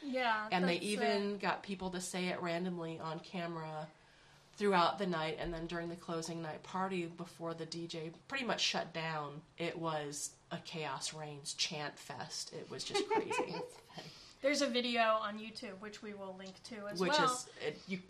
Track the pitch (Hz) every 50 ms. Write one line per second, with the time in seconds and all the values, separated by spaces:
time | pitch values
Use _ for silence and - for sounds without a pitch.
0 | - 277 254 254 247 233 220 214 214 220 190 180 185 180 175 - - 208 208 202
1 | 208 - 208 202 202 202 208 196 202 180 - - - - 190 185 190 185 185 175
2 | 180 - - 180 180 180 - - 180 170 170 170 180 180 180 175 165 165 165 160
3 | - 160 156 170 - - - 180 170 170 170 160 156 160 156 156 156 - - -
4 | - - - - - - - - - - - - 208 202 196 175 170 165 - 190
5 | 202 185 175 160 160 160 156 - 143 170 170 160 165 170 175 170 170 170 170 185
6 | - - 170 165 165 170 165 165 165 156 151 - - - - 185 185 190 190 180
7 | 170 165 170 - 170 - - - 165 165 165 165 160 156 165 170 170 165 - 165
8 | 156 165 165 - - - 269 277 254 214 175 - - - - 180 - 165 - 165
9 | 160 160 160 151 147 143 143 156 - - - - 170 165 - 165 165 165 156 151
10 | 147 143 147 - - - - - - - - 165 - - - 165 151 143 135 143
11 | - - 156 156 151 151 147 143 143 - - - - - - 151 147 139 - -
12 | - - 143 123 - - - - - - - - - - - - - - - 403
13 | 392 - 440 440 - - 453 494 494 - - - - - - - - - - -
14 | - - - - - - - - - 277 294 - 277 254 233 247 240 247 240 233
15 | 226 220 220 220 214 208 208 214 214 220 220 - 254 208 190 185 208 214 208 -
16 | - 208 208 196 196 190 185 185 190 190 190 - - - 240 208 202 208 - 170
17 | 185 - 294 302 269 262 254 254 - - - - - 151 - - - - 190 185
18 | - -